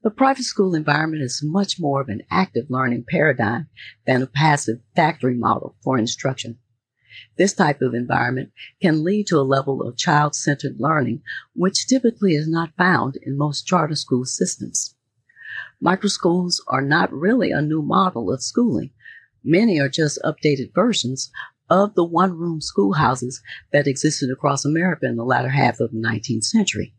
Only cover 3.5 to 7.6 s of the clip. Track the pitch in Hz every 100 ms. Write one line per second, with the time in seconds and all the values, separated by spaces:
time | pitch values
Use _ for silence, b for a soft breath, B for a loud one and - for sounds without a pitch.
3.5 | 120 147 B B B - 127 131 139 156
4.5 | 143 - 117 _ - 160 165 135 123 110
5.5 | 113 - _ - 131 113 - 139 131 113
6.5 | 113 _ _ _ _ B B B - 196
7.5 | -